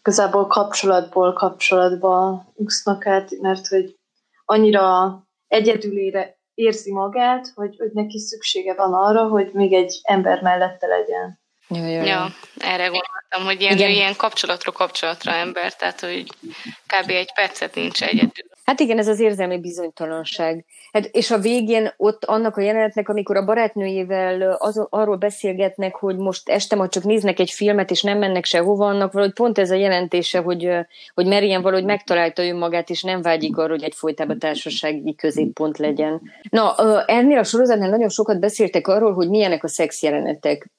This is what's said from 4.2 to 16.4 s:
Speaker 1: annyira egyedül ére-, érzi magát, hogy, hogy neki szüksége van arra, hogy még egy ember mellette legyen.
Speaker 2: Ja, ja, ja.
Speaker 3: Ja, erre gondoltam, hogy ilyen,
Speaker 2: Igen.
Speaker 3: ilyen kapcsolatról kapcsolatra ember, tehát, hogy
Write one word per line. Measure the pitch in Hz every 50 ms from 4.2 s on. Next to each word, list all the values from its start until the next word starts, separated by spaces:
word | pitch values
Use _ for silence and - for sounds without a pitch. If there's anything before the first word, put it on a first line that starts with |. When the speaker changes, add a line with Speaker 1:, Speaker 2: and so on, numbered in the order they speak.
| _ _ _ _ _
Speaker 1:
annyira | - 208 214 220 214 208 202 190 185 185 185 185 190 190 190 _ _ _ _ _ _
egyedül | - 220 208 226 226 214 214 208 196 202
ére-, | 196 190 190 196 185 - - _ _ _ _
érzi | - 226 226 214 214 - 196 196
magát, | 196 190 202 202 247 247 247 254 254 254 - _
hogy, | - 208 202 208 _
hogy | 233 214 214
neki | 214 214 214 208 214
szüksége | 214 - 220 220 - - - 190 185 190 185
van | 185 196 190 185
arra, | 185 190 208 214 226 226 220
hogy | 214 208 190 190 -
még | 196 202 190 185
egy | 185 180 180 - - -
ember | - 202 196 185 190 185 185 185
mellette | 180 180 180 185 180 185 185 -
legyen. | 180 180 180 175 - 180 180 180 185 185 _ _ _ _ _ _ _
Speaker 2:
Ja, | 180 170 165
ja, | 165
ja. | 165 165 165
Speaker 3:
Ja, | 196 190 185 180 190 180 - - - _ -
erre | - 180 185 180 180
gondoltam, | 180 175 180 180 - - - - _ - 185 190
hogy | 190 196 185
ilyen, | 190 196 196
Speaker 2:
Igen. | 190 196 196
Speaker 3:
ilyen | 202 202 196 196 202
kapcsolatról | - - 220 - - - 165 175 180 - 185 180
kapcsolatra | - 185 175 - - - 165 165 165 - - 170
ember, | 170 170 180 180 180 175 185 -
tehát, | - - 180 180 -
hogy | - 175 175 180 175 180 - _